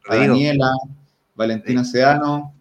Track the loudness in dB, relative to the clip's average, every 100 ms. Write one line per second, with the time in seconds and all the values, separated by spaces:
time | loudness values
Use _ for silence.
0 | -2 2 4 2 0 0 0 -2 -8 -20
1 | _ _ _ -6 -4 -4 -4 -4 -2 2
2 | 2 2 0 -4 -8 -20